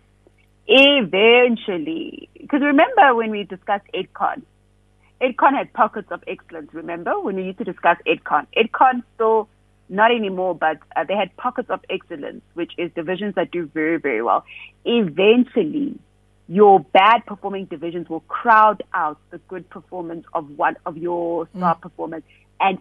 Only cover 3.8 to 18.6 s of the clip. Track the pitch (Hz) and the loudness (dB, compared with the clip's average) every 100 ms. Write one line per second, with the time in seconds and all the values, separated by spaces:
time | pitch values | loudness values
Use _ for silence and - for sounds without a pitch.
3.8 | - 175 185 - 165 - - _ _ _ | -6 -10 -10 -6 -6 -6 -14 _ _ _
4.8 | _ _ _ _ 254 - 269 269 262 - | _ _ _ _ -4 2 2 2 -4 -2
5.8 | 214 220 196 175 - 180 _ 165 147 156 | -2 -2 -12 -12 -12 -14 _ -18 -16 -14
6.8 | 160 170 170 415 330 190 185 190 190 175 | -12 -10 -6 -6 -4 -6 -8 -10 -12 -2
7.8 | 170 175 - 175 - 151 - - 226 - | 0 0 -2 -4 -2 -4 -2 -2 -2 2
8.8 | 262 247 - - 220 220 208 _ _ _ | 0 0 -8 -4 0 0 -2 _ _ _
9.8 | _ 185 226 240 202 185 185 170 160 151 | _ 0 2 2 -2 -2 -4 -2 -2 -2
10.8 | _ - 160 196 190 - 247 247 - 190 | _ -6 -4 -2 -4 -6 -6 -6 -6 -8
11.8 | - 185 - 165 120 101 - - 165 - | -6 -10 -10 -14 -14 -16 -16 -10 -10 -8
12.8 | 170 170 160 185 208 190 170 175 156 160 | -8 -8 -8 -6 -4 -4 -4 -6 -6 -4
13.8 | 156 165 143 110 117 98 - - - _ | -2 -2 -2 -2 0 0 -2 -14 -20 _
14.8 | - 233 190 143 196 240 240 - 156 147 | -2 0 0 2 4 4 2 0 -2 -2
15.8 | 139 - _ _ _ _ - 175 208 196 | -6 -8 _ _ _ _ -6 4 6 6
16.8 | 147 196 196 233 - 202 202 196 190 160 | 4 4 6 4 0 -10 -10 -10 -10 -10
17.8 | 165 170 160 160 - - 240 220 | -8 -8 -8 -10 -8 -4 4 6